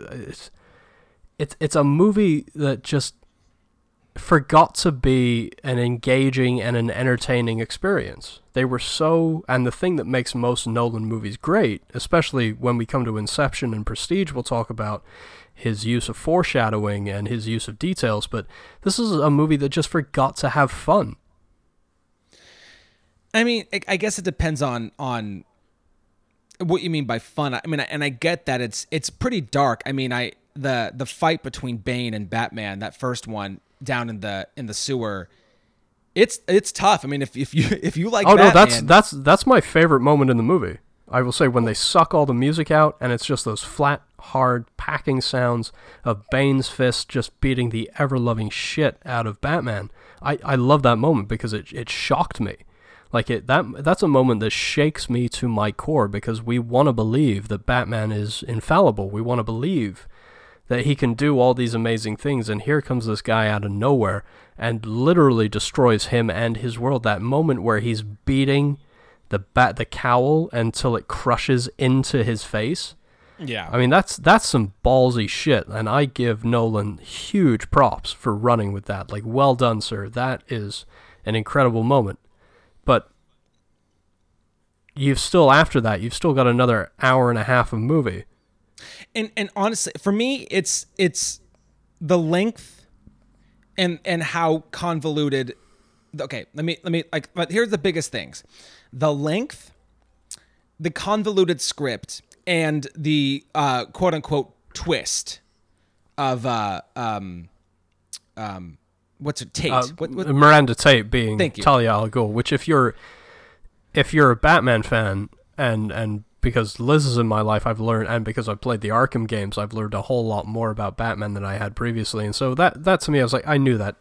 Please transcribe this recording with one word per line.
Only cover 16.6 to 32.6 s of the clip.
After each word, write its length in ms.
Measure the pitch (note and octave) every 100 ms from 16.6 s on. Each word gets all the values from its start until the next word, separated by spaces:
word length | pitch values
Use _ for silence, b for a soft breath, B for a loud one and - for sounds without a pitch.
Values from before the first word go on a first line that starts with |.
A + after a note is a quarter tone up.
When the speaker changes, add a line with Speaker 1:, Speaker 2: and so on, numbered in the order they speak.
| A2+ G#2+ G#2 G2+ G2+
Speaker 1:
and 180 | G2+ G#2
his 200 | A#2+ A2
use 200 | A2+ -
of 100 | G#2
details, 480 | F3 F#3 A#2+ G#2+ -
but 180 | - - B B B
this 140 | G3 F#3+
is 120 | A3+
a 180 | D#3+ D3
movie 280 | C#3+ D#3 D3
that 120 | C#3
just 200 | E3 D3+
forgot 480 | E3+ C#3 - C3+ -
to 120 | C3+
have 220 | D3+ C#3
fun. 440 | - - G3 A#2 - _ _ _ _ _ _ _ _ _ _ _ b b b b b b b b b _
Speaker 2:
I 100 | A3
mean, 220 | A#3 A#3 -
I, 80 | - -
I 80 | F#3+
guess 200 | G#3+ -
it 60 | F3+
depends 360 | - E3 D3
on, 300 | C#3 A#2+ A2+ -
on 460 | C3+ A#2 G#2+ G2 - _ _ _ _ _ _ _ _ _ _ -
what 220 | F3 F3+
you 80 | E3+
mean 160 | D#3+ B2+
by 140 | A#2
fun. 340 | - - C#3+
I 80 | B2 -
mean, 140 | D3+
I, 20 |
and 200 | - D3
I 60 | C#3+
get 360 | B2 E3 E3+ -
that 160 | B2+
it's, 260 | A#2+ - -
it's 180 | D#3 -
pretty 320 | - B3 A3+
dark. 420 | A#2 C#3 C#3 A2+ -
I 60 |
mean, 220 | C3+ C3
I, 200 | B2 A#2+ - _
the, 380 | D3 C3+ B2 G#2+ B2+
the 100 | C3
fight 380 | - E3 E3
between 340 | C3+ - B2+ A#2
Bane 360 | A2+ B2 A#2+
and 160 | A2 F#2+
Batman, 500 | A2+ A#2 A2